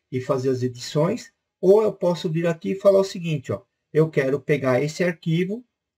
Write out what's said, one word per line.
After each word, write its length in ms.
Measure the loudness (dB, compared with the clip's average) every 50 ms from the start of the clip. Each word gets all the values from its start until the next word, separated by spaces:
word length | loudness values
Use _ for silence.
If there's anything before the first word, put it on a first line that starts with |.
| _ -8
e 100 | -8 -6
fazer 300 | -2 -2 -2 -2 0 -2
as 120 | -2 -2
edições, 680 | -2 -4 -6 -6 -12 -4 -2 0 0 0 -2 -4 -8 -14 _ _ _ _ _ 0
ou 200 | 4 4 6 6
eu 120 | 4 0
posso 360 | -2 -2 -2 -2 -2 -2 -4 -4
vir 200 | -4 -2 -2 -2
aqui 240 | -4 -4 -4 -6
e 60 | -4 2
falar 200 | 4 4 4 4
o 60 | 2
seguinte, 480 | 0 -4 -8 -6 -4 -4 -4 -4 -6
ó, 100 | -8 -8 -8 _ _ _ _ _
eu 180 | 2 2 2 2
quero 300 | 2 -2 0 0 -2 -2
pegar 420 | 0 -2 -2 0 2 0 0 2
esse 220 | 0 -2 -2 -2 -2
arquivo 600 | -4 -4 -4 -4 -2 0 0 -2 -2 -6 -10 -12 _ _ _ _ _ _